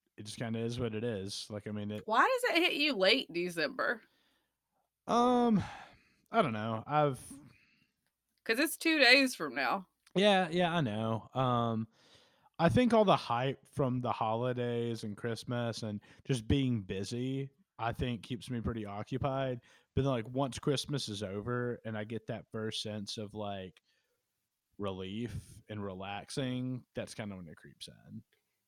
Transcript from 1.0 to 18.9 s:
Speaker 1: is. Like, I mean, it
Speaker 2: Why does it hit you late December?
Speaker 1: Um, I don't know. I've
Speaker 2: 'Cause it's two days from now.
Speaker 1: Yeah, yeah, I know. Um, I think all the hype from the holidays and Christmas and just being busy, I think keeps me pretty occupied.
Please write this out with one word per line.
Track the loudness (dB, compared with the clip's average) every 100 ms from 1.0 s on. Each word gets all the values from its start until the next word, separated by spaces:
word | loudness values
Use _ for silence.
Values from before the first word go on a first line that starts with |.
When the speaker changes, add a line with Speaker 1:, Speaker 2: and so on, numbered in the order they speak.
Speaker 1:
is. | -4 -4 -6 -8 -8
Like, | -10 -6
I |
mean, | -6 -4
it | -6 0
Speaker 2:
Why | 4
does | 4 4 0 2
it |
hit | 2
you | 2 0 4
late | 4 4 2
December? | -4 -2 0 -2 0 -2 -2 -8 _ _ _ _ _ _ _ _ _ 0
Speaker 1:
Um, | 2 4 4 6 4 2 -8 -18 -20 _ _ -4
I | 2
don't | 2
know. | 0 -2 -2 0
I've | 4 4 2 -8 -18 -20 -20 _ _ _ _ _ _ _ _
Speaker 2:
'Cause | -2 0
it's | 0 0
two | 2 6
days | 8 8 6 0
from | -6
now. | -2 0 0 -4 _ _
Speaker 1:
Yeah, | 2 6 6 4
yeah, | 2 2
I | 2
know. | 0 0 0 -2 -2
Um, | 0 2 2 2 0 -4 _ _ -20 _ _ _ 2
I | 4
think | 6 6
all | 8
the | 8 6
hype | 4 0 0 -4 -6
from | -2 0 0
the | 0
holidays | 0 0 0 0 0 -2 0 -2 -4
and | -8 -6
Christmas | -6 -6 -4 -2 -2 -4
and | -4 -6 -8 -10 -2
just | -2 2
being | 2 2 0
busy, | -2 -6 -4 -4 -4 -4 -6 _ _ -6
I | -4
think | -2 -4 -4
keeps | -6 -8 -6
me | -4
pretty | -4 -4
occupied. | -6